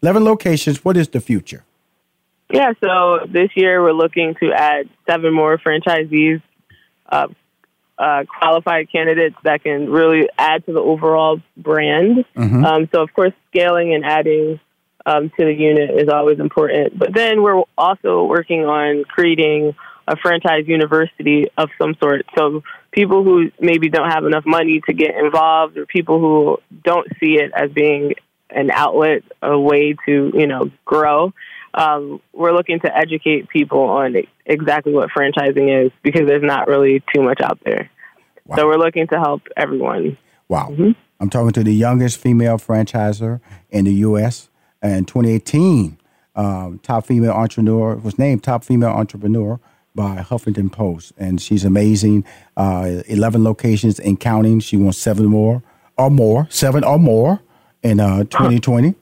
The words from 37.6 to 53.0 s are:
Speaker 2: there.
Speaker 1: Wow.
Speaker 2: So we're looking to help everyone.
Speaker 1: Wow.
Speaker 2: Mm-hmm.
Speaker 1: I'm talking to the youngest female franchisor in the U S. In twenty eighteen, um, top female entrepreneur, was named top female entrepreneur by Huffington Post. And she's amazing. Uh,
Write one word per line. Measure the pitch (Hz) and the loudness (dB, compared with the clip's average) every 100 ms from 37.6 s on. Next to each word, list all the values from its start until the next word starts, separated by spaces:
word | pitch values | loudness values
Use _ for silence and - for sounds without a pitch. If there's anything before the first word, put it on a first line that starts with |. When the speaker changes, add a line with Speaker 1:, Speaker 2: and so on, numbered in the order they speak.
| - | -4
Speaker 2:
there. | - - _ - _ _ _ _ | -6 -6 _ -20 _ _ _ _
Speaker 1:
Wow. | 147 | 0
Speaker 2:
So | 151 | 2
we're | 156 | 2
looking | 165 165 160 | 2 -2 -2
to | 160 | 0
help | 156 147 - - | -2 -4 -8 -6
everyone. | 147 135 127 - 156 139 _ _ _ | -4 -2 -4 -4 -6 -6 _ _ _
Speaker 1:
Wow. | 87 135 | -6 -4
Speaker 2:
Mm-hmm. | 147 196 233 _ _ | 0 0 0 _ _
Speaker 1:
I'm | 101 | -4
talking | 123 117 | 0 0
to | 113 | 2
the | 107 | 2
youngest | 107 117 123 123 - | 2 2 2 0 -2
female | 127 120 117 113 | 0 2 2 0
franchisor | - 110 107 117 104 107 113 120 _ - _ | -2 -2 -2 -2 -2 -4 -6 -8 _ -20 _
in | 104 | -2
the | 98 | 0
U | 98 107 107 | 2 2 2
S. | 110 120 - _ _ _ | 0 -4 -14 _ _ _
In | 104 95 92 | -4 -2 -2
twenty | 127 120 | 0 0
eighteen, | 113 - 147 185 151 90 76 _ _ _ - | 0 -2 0 2 2 0 -6 _ _ _ -6
um, | 104 95 92 90 | -4 -4 -8 -14
top | - 120 | -6 -6
female | - 123 117 | 0 0 2
entrepreneur, | 107 113 - 110 110 113 110 | 0 -2 0 0 2 0 -4
was | 110 - | -8 -2
named | 135 123 | 0 0
top | - 120 | -2 -6
female | - 123 117 | -2 0 0
entrepreneur | 107 110 101 101 113 104 120 _ _ _ | -2 -4 -6 -4 -2 -2 -6 _ _ _
by | - 101 95 | -8 -6 -6
Huffington | 87 120 - 104 98 | -8 -8 -6 -4 -4
Post. | - 104 85 - _ | -4 -6 -6 -12 _
And | 95 90 | -6 -6
she's | - 107 | -2 -2
amazing. | 95 98 107 104 104 104 98 - _ - | 2 2 2 2 2 0 -2 -12 _ -4
Uh, | 98 92 92 90 | -2 -2 -4 -8